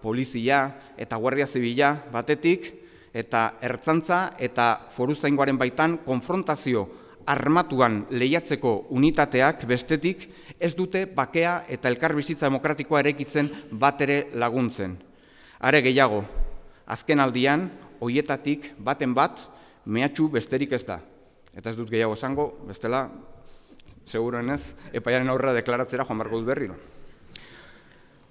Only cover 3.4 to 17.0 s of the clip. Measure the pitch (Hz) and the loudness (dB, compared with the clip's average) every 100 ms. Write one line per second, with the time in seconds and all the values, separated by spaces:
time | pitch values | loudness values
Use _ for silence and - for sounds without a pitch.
3.4 | 113 - 123 123 160 165 160 175 185 - | 0 -2 -6 -4 2 2 2 0 0 -4
4.4 | 123 - 120 110 - - 123 147 143 143 | -4 2 2 2 -2 -2 -2 0 2 2
5.4 | 139 131 127 123 160 165 - 127 147 185 | 4 2 0 2 0 0 -2 -4 0 -2
6.4 | 175 147 135 117 95 - - - - 143 | 0 -2 0 0 0 -8 -20 -10 -2 0
7.4 | - 170 175 131 120 107 104 123 131 156 | 4 4 4 4 4 2 -2 0 2 2
8.4 | - 139 127 101 - 127 151 156 143 127 | 0 0 2 0 0 4 4 4 2 4
9.4 | 139 156 117 123 - 151 170 185 - - | 4 2 0 -2 0 0 0 -2 -10 -20
10.4 | - - 165 165 185 190 190 180 165 165 | -20 -4 -4 -2 -2 -2 -2 -2 0 2
11.4 | 170 175 - 127 127 120 160 147 143 156 | 0 0 -4 -4 -2 0 0 0 -2 0
12.4 | 143 135 151 151 143 147 143 147 139 151 | 0 2 0 -2 0 2 2 0 -2 0
13.4 | 147 - - 110 139 143 139 143 139 120 | 0 -2 -10 2 2 4 2 0 0 -2
14.4 | 120 127 117 110 95 92 - - - - | 0 2 0 -2 -6 -8 -14 -20 -20 -20
15.4 | - - 127 147 127 131 127 104 101 - | -20 -4 2 4 4 4 4 2 -2 0
16.4 | - - - - - 117 | 0 -2 -14 -18 -10 -8